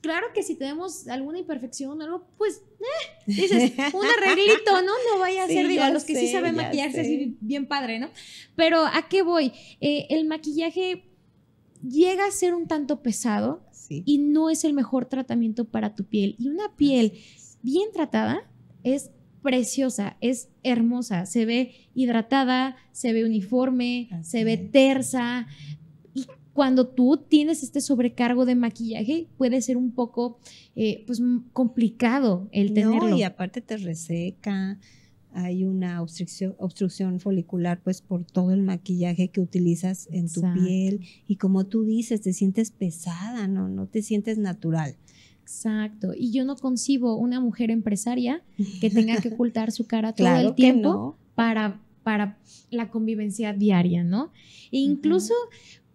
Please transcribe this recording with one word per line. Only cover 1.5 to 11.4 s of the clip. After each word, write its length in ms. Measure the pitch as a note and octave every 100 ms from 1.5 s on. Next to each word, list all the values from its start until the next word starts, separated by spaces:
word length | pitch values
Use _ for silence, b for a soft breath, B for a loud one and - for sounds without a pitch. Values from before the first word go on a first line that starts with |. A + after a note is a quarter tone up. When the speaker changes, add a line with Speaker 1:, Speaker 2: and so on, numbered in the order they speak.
| C#4 B3 - C4+ D4+
Speaker 1:
o 40 |
algo, 220 | D#4 F4+ F4+ -
pues, 240 | G#4 - - -
eh, 540 | A4+ D#5+ - - -
dices, 380 | G3+ F#4 A#3 B3
Speaker 2:
<laughs> 200 | - C#4+
Speaker 1:
"Un 120 | F#4 G#4
arreglito", 640 | A#4 G4 F#4 G#4 A4 A4 F#4+ F#4
¿no? 60 | A#4 A#4
No 40 | G4
vaya 240 | F#4 F#4+
a 40 | F#4
Speaker 2:
Sí, 60 |
Speaker 1:
ser, 120 | E4 C#4+
digo, 160 | C#4+
a 60 | C4+
Speaker 2:
ya 40 |
Speaker 1:
los 100 | D4
que 100 | -
sí 120 | C#4 -
Speaker 2:
sé, 60 |
Speaker 1:
saben 220 | F#3+ E3+
Speaker 2:
ya 80 | -
Speaker 1:
maquillarse 340 | - - C#4+ D4
Speaker 2:
sé. 20 |
Speaker 1:
así 360 | C#4+ D4 C4+ -
bien 260 | G#3+ C#4+ C4+
padre, 320 | C#4+ B3 A3+
¿no? 100 | C#4 - B B B
Pero, 300 | - E4 E4 D#4
¿a 220 | D#4 D#4+
qué 120 | F#4+
voy? 280 | E4+ E4+ C4 B B B
Eh, 260 | C#4+ D4 -
el 160 | D#4+ D#4
maquillaje 840 | D#4 D4+ D4 E4 E4+ F#4 F4+ _ _ _ _